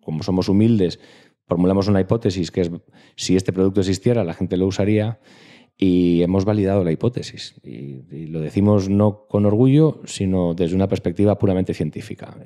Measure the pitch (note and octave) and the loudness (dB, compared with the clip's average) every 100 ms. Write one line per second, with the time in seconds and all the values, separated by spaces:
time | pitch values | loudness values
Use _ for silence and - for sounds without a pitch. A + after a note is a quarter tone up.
0 | - D#2 F#2 F#2 F2 G2 A2+ A2 F2 - | -10 -8 -2 -2 2 2 4 2 0 -4
1 | - - _ _ _ F2 F#2 G2 G2 G2 | -16 -20 _ _ _ 0 2 2 2 0
2 | F#2 A2+ G#2 F#2 E2 F#2+ F2 E2+ - _ | 0 0 0 -2 -4 -2 -4 -6 -14 _
3 | _ - - F#2 - F2+ F#2+ G2 F#2+ F#2+ | _ -12 0 0 0 0 0 2 0 0
4 | B2 A#2 F2 D#2+ F2 F#2 F#2+ F#2 G2+ G#2+ | 0 0 -2 -6 -4 -2 -2 0 0 0
5 | G#2+ A2+ _ - - - _ _ F#2+ F2+ | -2 -6 _ -20 -20 -20 _ _ 2 4
6 | F2 E2+ F2 G2 F#2+ G#2+ F#2+ G2+ F2 D#2 | 4 2 2 0 0 0 0 0 0 -2
7 | A2+ - - - - - - A#1 C#2 C2 | -2 -4 -10 -14 -18 -18 -18 -14 -14 -14
8 | - D2+ D#2+ D#2+ D2+ G2 G2+ G#2 F#2+ G2+ | -16 -16 -10 -8 -4 0 2 2 2 2
9 | G#2 G2+ _ G#2 G#2 G#2 C3 C#3+ D#3 - | 2 0 _ 0 2 4 4 6 4 0
10 | - - F#2+ F#2 F2 E2+ E2+ F#2+ G2 G2 | -10 -6 -2 0 0 0 0 0 0 -2
11 | F2 D#2+ G2+ G2 G2 F#2 F#2+ E2+ D#2 - | -4 0 2 2 2 0 -2 -4 -6 -6
12 | - - - - | -12 -14 -16 -18